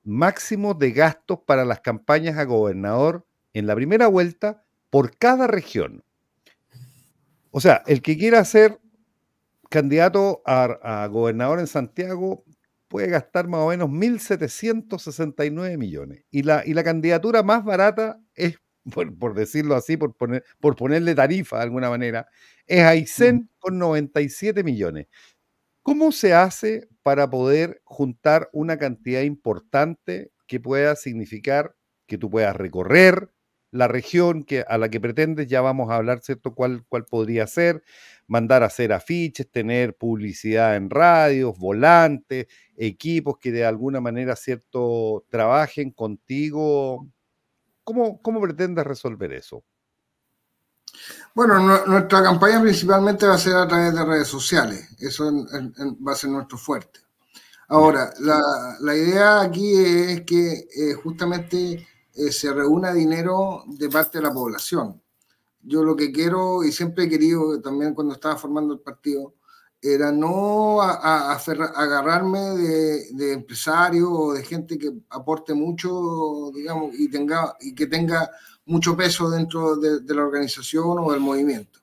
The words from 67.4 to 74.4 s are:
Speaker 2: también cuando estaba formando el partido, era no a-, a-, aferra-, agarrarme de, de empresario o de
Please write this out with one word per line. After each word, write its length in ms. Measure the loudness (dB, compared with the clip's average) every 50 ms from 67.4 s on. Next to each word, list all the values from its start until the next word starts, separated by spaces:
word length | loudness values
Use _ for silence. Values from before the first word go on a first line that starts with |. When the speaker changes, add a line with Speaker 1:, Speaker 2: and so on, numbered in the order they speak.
| 0 -2 -2 -4
Speaker 2:
también 340 | -6 -6 -4 -4 -4 -4 -4
cuando 200 | -4 -4 -6 -6
estaba 220 | -6 -6 -6 -6
formando 380 | -6 -6 -6 -4 -4 -4 -4 -6
el 60 | -8
partido, 540 | -12 -18 -20 -10 _ -6 -6 -6 -8 -12 _ _ _ _ _ _ _ _ _ _
era 300 | -2 0 0 2 2 0
no 720 | 0 0 0 0 0 0 0 0 0 2 2 2 2 2
a-, 160 | 2 2 0 0
a-, 320 | 2 2 2 2 0 -2
aferra-, 400 | -4 -4 -4 -6 -4 -4 -4 -4 -2
agarrarme 640 | -2 -2 0 0 0 0 2 0 2 0 0 -2 -2
de, 720 | -2 -4 -2 -2 0 0 0 0 0 0 -2 -4 -6 -10
de 200 | -8 -4 -4 -4 -4
empresario 760 | -4 -8 -12 -12 -8 -4 0 2 2 2 4 4 2 2 2
o 220 | 0 0 0 -2
de 100 | -2 -4